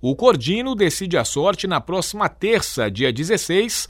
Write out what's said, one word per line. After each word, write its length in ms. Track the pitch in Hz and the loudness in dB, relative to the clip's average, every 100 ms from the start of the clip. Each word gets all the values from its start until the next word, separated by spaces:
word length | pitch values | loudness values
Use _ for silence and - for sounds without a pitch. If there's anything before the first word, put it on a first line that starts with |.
O 140 | 123 135 | -4 2
Cordino 580 | 247 226 117 208 262 | 4 4 2 -2 -2
decide 420 | 240 185 - 190 170 | 0 0 0 -2 0
a 80 | |
sorte 440 | 113 143 175 220 190 | 0 0 0 0 0
na 120 | 160 | -2
próxima 480 | 117 185 - 208 196 | -2 -4 -4 -2 -2
terça, 600 | - 202 226 - - 110 | -2 0 0 0 -2 -2
dia 220 | 98 131 | 0 0
dezesseis, 760 | 120 160 208 - 175 226 - - | 0 0 -2 0 0 0 -2 -8